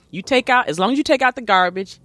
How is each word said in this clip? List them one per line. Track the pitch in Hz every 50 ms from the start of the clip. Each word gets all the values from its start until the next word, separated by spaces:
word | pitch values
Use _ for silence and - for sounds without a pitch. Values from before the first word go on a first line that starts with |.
| _ _
You | - 175
take | 190 - 269 254 262 -
out, | 254 247 - -
as | 151 160
long | 185 214 262
as | 277
you | 294
take | - 320 -
out | 262 254 247
the | -
garbage, | 240 208 196 185 180 180 180 190 196 185 - - _